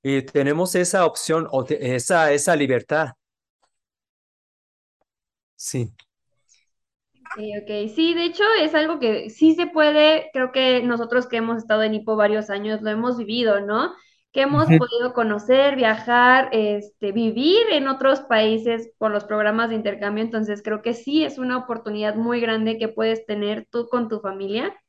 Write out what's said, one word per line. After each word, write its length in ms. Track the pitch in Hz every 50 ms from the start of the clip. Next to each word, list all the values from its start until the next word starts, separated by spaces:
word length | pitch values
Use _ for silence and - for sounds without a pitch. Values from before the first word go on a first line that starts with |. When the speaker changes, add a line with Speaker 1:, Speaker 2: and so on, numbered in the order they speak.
| _
Speaker 1:
y 180 | 135 139 135 131
tenemos 520 | - - 147 135 139 147 160 185 180 180
esa 300 | 180 180 175 - 190 175
opción 420 | 160 - - - - 160 165 160 -
o 120 | - 135 123
te-, 300 | - 147 - 135 123 127
esa, 360 | 123 - - 190 170 160 151 143
esa 220 | 147 147 190 170
libertad. 540 | 151 143 131 131 120 - - 147 156 160 131 - _ _ _ _ _ _ _ _ _ _ _ _ _ _ _ _ _ _ _ _ _ _ _ _ _ _ _ _ _ _ _ _ _ _ _ _ _ _ _ _ _ _ _ _ _ _ _ _
Sí. 380 | _ - - - 127 117 - - _ _ _ _ _ _ _ _ _ _ _ _ _ _ _ _ _ _ _ _ _ _ _ _
Speaker 2:
Ok, 220 | _ _ - - 220 214 214 208 208 208
ok. 260 | - 208 208 208 220 220
Sí, 180 | 320 320 339 339
de 120 | 339 339
hecho, 180 | 349 339 - 415 440 453 403
es 140 | 302 311 320
algo 240 | 311 311 311 339 285
que 300 | 247 226 214 170 - 214
sí 240 | - - 302 320 320
se 120 | 339 349
puede, 640 | 349 349 311 302 302 302 302 302 302 311 311 - - -
creo 180 | 262 254 254
que 300 | 254 262 262 254 254 247 233
nosotros 440 | 247 240 233 233 233 240 254 247
que 100 | 247 233
hemos 200 | 226 226 233 233
estado 260 | 226 220 - 214 214 220
en 100 | 214 214
Hippo 220 | 208 214 220 220
varios 340 | 214 208 208 214 214 214 208
años 320 | 196 202 208 214 214 214
lo 80 | 214 214
hemos 280 | 214 220 233 247 247
vivido, 420 | 233 220 196 226 247 240 220 202 202
¿no? 320 | 202 202 208 233 285 349 - - _ _ _ _ _ _
Que 100 | _ 277
hemos 280 | 269 285 285 294 320 -
Speaker 1:
Ujú. 20 |
Speaker 2:
podido 420 | - - 247 240 233 240 240 247 247
conocer, 600 | 247 233 220 208 208 - 240 254 269 277 285 277
viajar, 760 | 262 240 220 220 220 - 240 240 240 247 247 254 269 262 269
este, 600 | - 220 214 208 208 208 208 - _ _ 214 202
vivir 500 | 196 233 233 220 220 233 269 320 370 453 466 440
en 160 | 349 294 269
otros 340 | 269 269 269 269 269 285 269
países 720 | - - 233 220 220 214 220 220 220 233 226 226 226 - _
por 140 | _ 220 214
los 120 | 208 202 202
programas 440 | - 214 214 214 208 214 226 233 226
de 60 | 226
intercambio, 480 | 220 220 202 196 214 202 202 208 214 220
entonces 380 | 226 226 220 220 208 208 208 -
creo 180 | 220 214 214
que 120 | - 233 240
sí 300 | 233 - 277 294 320 311
es 140 | 277 -
una 200 | 262 254 247 254
oportunidad 580 | 254 247 254 233 226 - 214 208 208 214 214 208
muy 240 | 220 226 233 240 240
grande 360 | 233 226 220 220 220 220 226
que 100 | 220 226
puedes 380 | 220 226 220 220 226 226 226 220
tener 400 | - 208 208 208 202 214 220 220 _
tú 180 | - 233 233 233
con 180 | - 240 233 220
tu 100 | 220 214
familia. 560 | 214 196 190 196 196 196 202 226 277 392 - _ _